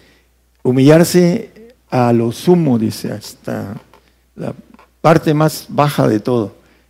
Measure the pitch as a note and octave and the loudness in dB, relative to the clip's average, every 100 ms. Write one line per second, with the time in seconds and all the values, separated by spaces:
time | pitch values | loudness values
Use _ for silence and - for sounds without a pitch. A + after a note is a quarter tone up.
0 | _ _ _ _ _ _ B2+ B2+ C3+ D#3 | _ _ _ _ _ _ -2 2 6 6
1 | E3 F3+ F3 A3 - - - _ _ C3 | 4 2 2 0 -6 -18 -20 _ _ -2
2 | A#2+ A#2 A#2 A#2 - F3+ D#3 A#2+ A2 G#2+ | 2 2 0 -2 2 2 2 0 -2 -6
3 | B2 A2 - - - A2+ G2+ G#2+ - _ | -10 -10 -14 -16 -12 -10 -10 -14 -18 _
4 | _ _ _ - - - - _ _ _ | _ _ _ -14 -12 -14 -18 _ _ _
5 | D3+ D#3+ E3 D3+ D#3 - - D3 D3 D3 | 2 2 2 0 0 -4 -8 -4 -2 0
6 | C3+ G#2+ B2+ B2 G2+ - _ _ _ | 0 -2 -2 -4 -4 -10 _ _ _